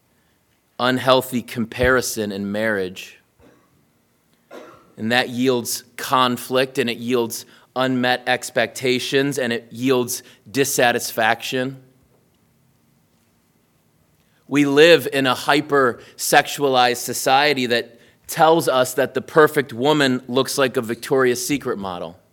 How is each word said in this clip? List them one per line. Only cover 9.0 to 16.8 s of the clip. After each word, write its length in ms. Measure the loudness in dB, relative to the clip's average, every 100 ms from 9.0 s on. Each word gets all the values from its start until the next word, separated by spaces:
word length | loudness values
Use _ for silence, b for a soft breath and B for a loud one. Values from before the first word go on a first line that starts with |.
| -2 -2 0 -2
and 120 | -4
it 200 | -4 -8
yields 500 | -6 0 0 0 -6 -12 B B
dissatisfaction. 1300 | -2 -2 2 2 2 -4 -2 0 0 -2 -6 -6 -8 -20 _ _ _ _ _ _ _ _ _ _ _ _ _ _ _ _ _ _ _ _ _ _ _ _ _ -4
We 180 | 0 2
live 420 | 6 8 8 4
in 140 | -2 0
a 80 |
hyper-sexualized 1600 | 0 0 0 2 2 2 0 -8 -10 0 2 2 0 0 2